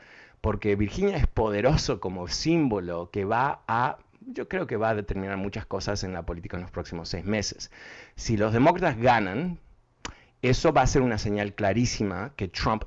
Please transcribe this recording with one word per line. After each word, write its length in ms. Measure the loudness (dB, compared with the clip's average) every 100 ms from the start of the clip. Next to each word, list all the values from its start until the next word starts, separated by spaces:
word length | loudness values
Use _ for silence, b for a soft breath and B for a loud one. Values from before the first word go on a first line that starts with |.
| B B B B
Porque 340 | -2 0 0 2
Virginia 420 | 0 2 0 4
es 80 | 2
poderoso 720 | 2 0 2 4 4 2 -2
como 280 | -4 -6 -6
símbolo 840 | -4 2 2 4 0 -2 -6 -6
que 160 | -4 0
va 380 | 0 0 -2 -2
a, 300 | 0 0 -2 _ _
yo 260 | -12 -10 -6
creo 200 | -6 -4
que 100 | 0
va 120 | 0
a 60 | 0
determinar 420 | -2 -4 -4 -4
muchas 280 | -4 -6 -6
cosas 380 | -6 -4 -4
en 100 | -4
la 80 | -6
política 340 | -6 -8 -8 -10
en 60 |
los 80 | -8
próximos 400 | -10 -8 -8 -8
seis 160 | -6 -2
meses. 460 | -2 -2 -8 -14 B B B B -10
Si 220 | -2 0
los 160 | 2
demócratas 460 | 4 4 4 2 2
ganan, 580 | 4 4 2 -2 -4 -6 -12 -20 _ _ B B B _
eso 280 | 0 4 4
va 120 | 6
a 40 | 6
ser 140 | 4
una 160 | 4 2
señal 380 | 0 0 -2 0
clarísima 800 | 2 2 2 0 -2 -4 -8 -6
que 120 | -6
Trump 360 | -2 0 0